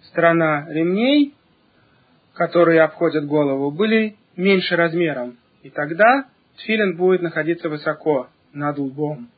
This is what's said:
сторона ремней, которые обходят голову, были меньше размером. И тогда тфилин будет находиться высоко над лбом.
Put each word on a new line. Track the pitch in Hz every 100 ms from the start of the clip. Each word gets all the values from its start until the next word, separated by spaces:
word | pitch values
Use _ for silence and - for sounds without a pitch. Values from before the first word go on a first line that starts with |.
сторона | - - 165 170 160 147 156
ремней, | 156 165 196 240 294 285 _ _ _ _ _ _ _ _ _ _
которые | - 170 175 170 165
обходят | 156 - 170 151 147
голову, | 151 143 135 143
были | 147 214 226 220 208 _ -
меньше | 185 190 180
размером. | 170 170 160 170 135 123 120 _ _
И | 135
тогда | 139 147 165 220 269 269 _ _ _
тфилин | - 220 202 165
будет | 185 185
находиться | 170 165 156 170 170
высоко | 151 156 151 - 143 123 _ _
над | 147 147 139
лбом. | 135 139 147 151 120